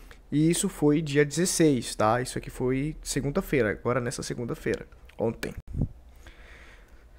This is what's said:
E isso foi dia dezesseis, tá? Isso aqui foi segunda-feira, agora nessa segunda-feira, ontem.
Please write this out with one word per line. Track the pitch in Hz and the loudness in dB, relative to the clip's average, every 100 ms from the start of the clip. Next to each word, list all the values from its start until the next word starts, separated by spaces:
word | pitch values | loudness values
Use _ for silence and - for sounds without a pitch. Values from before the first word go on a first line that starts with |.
| - - - | -20 -20 -2
E | 143 160 | 2 4
isso | 170 196 | 4 0
foi | - 147 147 | 2 4 4
dia | 156 143 147 | 2 2 2
dezesseis, | 156 185 - 160 131 - | 2 0 4 4 4 0
tá? | - 107 120 | 0 2 2
Isso | 127 - | 0 -6
aqui | - | -10
foi | - 127 131 151 151 | -4 0 0 -2 -6
segunda-feira, | - 147 135 165 190 147 110 | -6 -2 0 -2 0 2 2
agora | - 117 127 | 0 0 0
nessa | 120 - | -2 -4
segunda-feira, | - 139 120 160 - - - - - - | -6 -6 -6 -4 -4 -4 -6 -18 -20 -4
ontem. | 110 113 - - - - - - - - - - - - - - - - - | -2 -2 -8 -10 -8 -2 -2 -4 -20 -20 -20 -20 -20 -20 -20 -20 -20 -20 -20